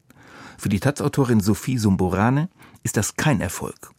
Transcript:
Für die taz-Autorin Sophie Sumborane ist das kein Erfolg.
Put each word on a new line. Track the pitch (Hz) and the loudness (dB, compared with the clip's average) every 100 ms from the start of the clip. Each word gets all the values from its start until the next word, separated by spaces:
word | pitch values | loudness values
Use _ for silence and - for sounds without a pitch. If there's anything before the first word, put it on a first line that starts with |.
| _ - - - - - | _ -20 -20 -20 -20 -8
Für | 98 | -2
die | 101 | 0
taz-Autorin | 131 - 147 - 123 110 | 0 -2 -2 0 2 2
Sophie | 98 101 - 127 | 2 0 -2 0
Sumborane | 104 92 90 95 117 139 165 - - - | 2 2 2 2 2 2 -2 -8 -20 -10
ist | - 113 | -4 -2
das | 98 - | -4 -2
kein | 156 101 | 0 0
Erfolg. | 87 - - - - | -2 -6 -10 -12 -20